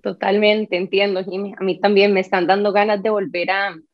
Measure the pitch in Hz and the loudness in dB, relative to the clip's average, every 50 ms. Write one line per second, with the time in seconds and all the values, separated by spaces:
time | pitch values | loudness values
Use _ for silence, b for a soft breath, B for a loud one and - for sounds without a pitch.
0 | _ 202 180 _ 202 196 196 208 214 208 214 214 214 - 180 175 190 180 196 190 | _ -8 -6 _ -2 0 2 2 4 2 2 2 0 -2 -4 -4 -2 -2 0 0
1 | 202 208 190 185 185 190 180 190 202 196 - - 190 190 - - - 202 208 196 | 0 0 0 -4 -6 -6 -8 -8 -8 -8 -8 -6 -4 -4 -2 0 0 2 4 4
2 | 202 202 202 185 185 - 202 185 175 165 190 202 208 208 190 208 208 214 208 202 | 4 4 4 0 0 0 0 0 2 2 2 2 2 0 2 2 2 2 0 -2
3 | 190 220 214 208 196 147 170 175 175 170 190 196 196 196 170 160 _ _ | -2 -2 -2 -2 -4 -4 -4 -4 -2 -2 -2 -2 -2 -6 -8 -12 _ _